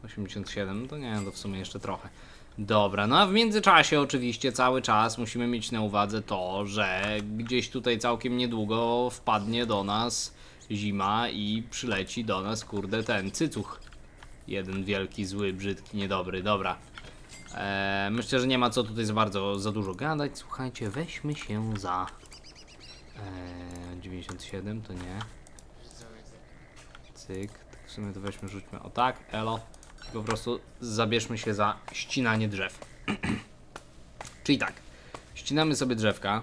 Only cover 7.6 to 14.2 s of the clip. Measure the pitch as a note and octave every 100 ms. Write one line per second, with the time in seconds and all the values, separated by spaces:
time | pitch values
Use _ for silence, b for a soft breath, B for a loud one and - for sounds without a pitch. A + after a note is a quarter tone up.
7.6 | A#2 C3 A#2 A2+ A#2+ A#2 B2 B2 B2 A2+
8.6 | G#2 A2+ A#2 A#2+ B2 A#2+ - G#2+ G#2 A#2
9.6 | A#2 G#2 G2 G#2+ A#2 - - B B B
10.6 | - G#2 G#2 G2+ G2 A2 A#2+ G2+ G#2 A2
11.6 | A#2 - B2 G2 F#2+ - A2+ F#2+ G2 A2
12.6 | - G#2 F#2+ A2 A2 G#2+ F#2+ - D#3+ -
13.6 | G2 - - - - -